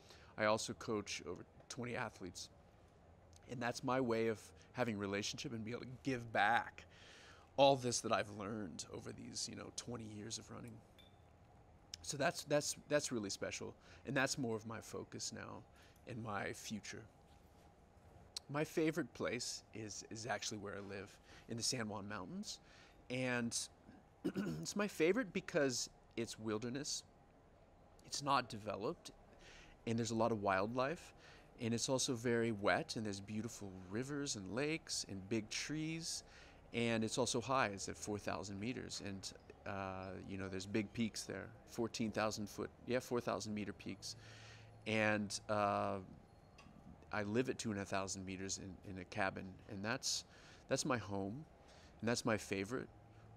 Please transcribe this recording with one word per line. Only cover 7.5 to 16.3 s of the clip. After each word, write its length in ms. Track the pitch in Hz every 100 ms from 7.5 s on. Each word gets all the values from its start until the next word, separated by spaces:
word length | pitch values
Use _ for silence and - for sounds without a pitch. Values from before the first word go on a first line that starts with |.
| -
all 180 | 139 135
this 240 | 123 117
that 120 | 110
I've 180 | 101 101 104
learned 480 | 98 113 95 104 -
over 180 | - 113
these, 340 | 107 120 110 -
you 60 | 104
know, 140 | 98 -
twenty 300 | - 120 110 104
years 220 | 107 110
of 120 | 107
running. 220 | 110 117 113 - - - - - - - - - - - -
So 160 | - 139
that's, 280 | 143 -
that's, 320 | - 147 - - -
that's 240 | 147 -
really 160 | 120 101
special, 460 | - 92 - 101 - - - -
and 100 | 139
that's 220 | 131 -
more 180 | 120 110
of 100 | 110
my 140 | 110
focus 520 | - 90 - 110 -
now 280 | 104 98 107 - - - - -
in 160 | 107
my 320 | 110